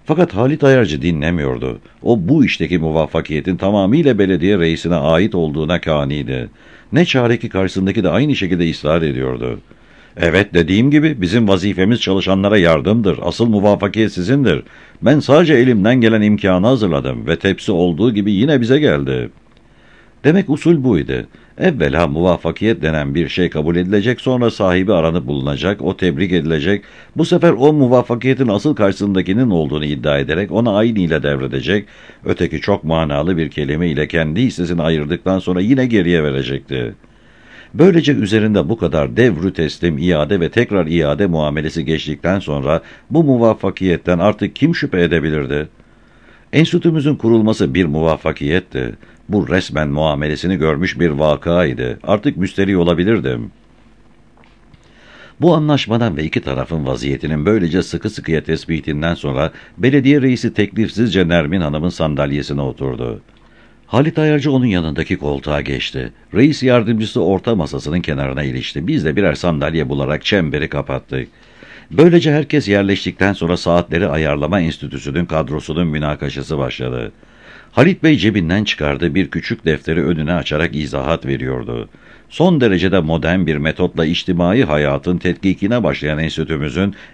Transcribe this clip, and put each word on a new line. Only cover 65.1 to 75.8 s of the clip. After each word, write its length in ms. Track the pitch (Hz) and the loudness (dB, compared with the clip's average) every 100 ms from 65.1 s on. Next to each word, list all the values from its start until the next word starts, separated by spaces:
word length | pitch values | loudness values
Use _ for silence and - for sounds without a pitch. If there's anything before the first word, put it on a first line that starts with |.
| 92 | -4
koltuğa 440 | 73 69 73 73 | -2 -4 -2 -4
geçti. 520 | 67 65 - 67 62 - _ | -2 -6 -6 -8 -10 -14 _
Reis 280 | 87 143 139 | 2 2 2
yardımcısı 640 | 127 123 110 113 107 120 | 2 2 2 -2 -2 -2
orta 300 | 87 95 117 | 0 0 0
masasının 460 | 110 73 69 71 87 | -2 -2 -6 -4 -4
kenarına 420 | 82 69 69 67 | -2 -4 -4 -4
ilişti. 440 | 69 64 - 71 87 | -4 -6 -8 -6 -2
Biz 180 | 151 | 0
de 120 | 78 73 | 0 0
birer 180 | 95 | 0
sandalye 540 | 73 90 78 73 80 67 | 0 -2 0 -2 -2 -2
bularak 360 | 71 67 76 | -2 -2 -4
çemberi 440 | - 101 78 76 73 | 0 0 0 -4 -4
kapattık. 600 | 73 69 67 - 65 58 _ _ - - - - | -6 -6 -8 -6 -8 -8 _ _ -20 -20 -20 -4
Böylece 420 | - 170 170 156 | 4 6 6 4
herkes 360 | 147 147 151 98 | 0 0 -2 2
yerleştikten 640 | 101 98 98 92 87 95 | 0 2 -2 -4 -2 -2
sonra 240 | 95 85 87 | 0 -2 0
saatleri 500 | 90 85 85 85 92 | 2 0 2 -2 0
ayarlama 540 | 76 76 73 76 98 | 0 0 -2 0 0
enstitüsünün 640 | 82 - 69 69 71 73 | -2 -4 -10 -10 -6 -4
kadrosunun 600 | 85 80 69 73 - 78 | -2 -2 -2 -6 -4 -2